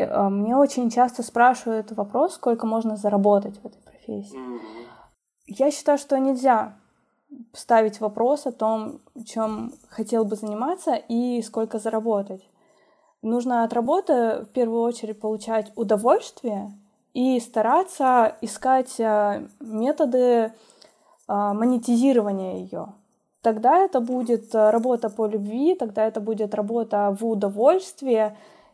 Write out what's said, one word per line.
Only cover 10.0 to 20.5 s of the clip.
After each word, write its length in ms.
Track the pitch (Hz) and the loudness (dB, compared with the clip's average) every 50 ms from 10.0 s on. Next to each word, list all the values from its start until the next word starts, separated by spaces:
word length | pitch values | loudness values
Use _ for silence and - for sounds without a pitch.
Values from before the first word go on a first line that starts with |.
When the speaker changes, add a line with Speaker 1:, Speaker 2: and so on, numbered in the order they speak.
| 220 208 240 226 220 | -6 -2 0 0 0
Speaker 1:
бы 100 | 202 220 | 0 -4
заниматься 580 | 202 220 208 208 214 240 285 370 370 - 339 254 | -6 -6 -8 -6 -6 -4 -6 -6 -4 -2 -2 -2
и 460 | - - - 233 233 247 247 247 240 | -2 -4 -4 -2 -2 -2 0 -2 -4
сколько 380 | 226 220 - 226 220 220 - 220 | -4 -4 -4 -4 -4 -4 -6 -6
заработать. 600 | 208 226 220 220 220 233 214 202 202 202 190 190 _ _ _ _ _ _ _ _ _ _ _ _ _ _ _ _ - | -6 -4 -4 -2 -2 0 -2 -2 -2 -6 -12 -16 _ _ _ _ _ _ _ _ _ _ _ _ _ _ _ _ -4
Нужно 400 | 220 233 247 240 254 247 233 226 | -2 -2 -2 0 0 0 0 0
от 100 | 226 - | 0 0
работы 720 | 240 233 254 311 381 381 - 294 247 233 226 220 - 220 - | -2 0 2 0 0 2 2 2 2 2 0 0 -4 -6 -6
в 40 | _ | _
первую 280 | 262 240 226 226 233 233 | -2 0 0 0 0 0
очередь 360 | 240 240 233 - 214 214 208 | -2 -2 -4 -8 -10 -10 -6
получать 520 | - 214 220 208 - 226 226 220 214 214 - | -6 -6 -6 -6 -6 -2 -2 -2 -4 -4 -6
удовольствие 960 | - 226 202 220 202 214 247 320 440 - - - - - 233 208 196 202 202 202 - _ _ _ _ _ _ _ | -6 0 0 2 2 4 4 4 4 2 -6 -18 -10 -8 -6 -6 -6 -8 -12 -16 -20 _ _ _ _ _ _ _
и 260 | 240 247 262 262 247 | -2 0 2 2 0
стараться 960 | 240 - - 226 214 226 269 330 381 370 - - 277 262 254 247 226 214 - - | -2 -2 -4 -2 2 2 2 2 0 -2 -4 0 2 4 4 4 4 2 0 -4
искать, 580 | - 220 - - - 262 262 262 254 254 - - | -10 -10 -10 -6 0 0 2 2 0 -2 -4 -2
а, 420 | 226 220 214 208 208 208 202 214 208 202 - _ | 0 0 2 2 2 0 -2 -4 -8 -12 -18 _
методы, 920 | 285 226 220 214 226 269 302 302 320 247 233 254 247 247 240 233 226 226 | -14 -10 -6 -2 -2 -2 0 0 0 0 2 2 4 4 4 4 2 0